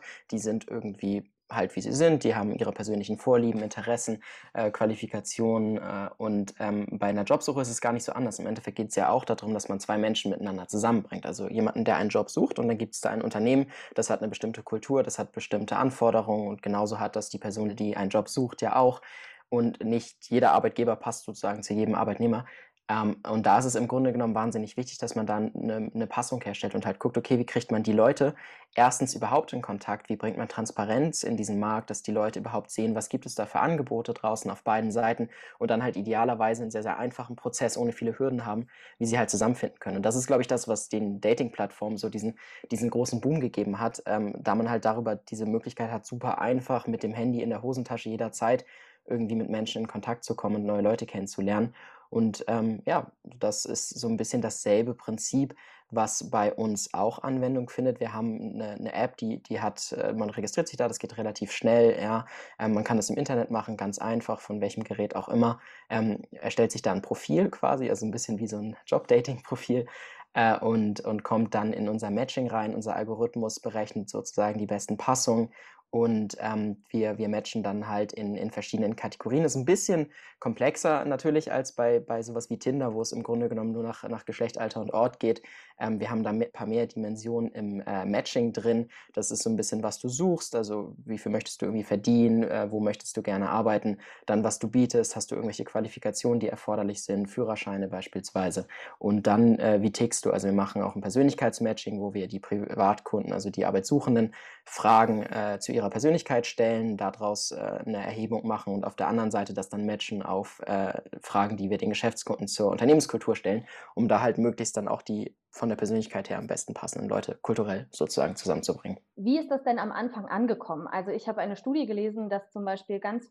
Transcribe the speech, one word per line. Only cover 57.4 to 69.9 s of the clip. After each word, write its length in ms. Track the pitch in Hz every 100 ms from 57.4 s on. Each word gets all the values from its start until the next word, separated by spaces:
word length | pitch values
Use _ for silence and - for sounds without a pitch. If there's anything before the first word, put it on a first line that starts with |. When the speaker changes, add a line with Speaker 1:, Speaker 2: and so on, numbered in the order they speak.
| 127 131 123
Speaker 1:
findet. 300 | - 127 120
Wir 140 | 113
haben 400 | 110 113 110 110
eine, 200 | - -
eine 200 | - -
App, 240 | - 123 -
die, 240 | 110 113
die 180 | - 110
hat, 320 | 110 - -
äh, 200 | - 104
man 160 | 110 104
registriert 380 | 107 104 - 160
sich 100 | -
da, 100 | 117
das 120 | -
geht 180 | 110 117
relativ 340 | 110 104 101
schnell, 480 | - 117 117 117 -
ja. 280 | 104 113 - - - -
Ähm, 160 | 110 107
man 80 |
kann 140 | 110 113
das 120 | 104
im 80 | -
Internet 320 | 143 123 110
machen, 280 | 113 107 104
ganz 200 | 98 101
einfach, 440 | 110 117 - 110
von 200 | - 104
welchem 220 | 101 107
Gerät 320 | 107 104 104 104
auch 120 | -
immer. 320 | 117 117 120 - - -
Ähm, 320 | 113 110 101 -
erstellt 400 | - 110 - 113
sich 120 | -
da 80 | 110
ein 100 | 98
Profil 480 | - - - 156 196
quasi, 400 | - 139 135 120
also 160 | 104 110
ein 60 |
bisschen 260 | 113 - 104
wie 100 | 110
so 100 | 107
ein 180 | 107 - -
Jobdating-Profil, 1000 | - - 120 120 123 - 127 - 123 120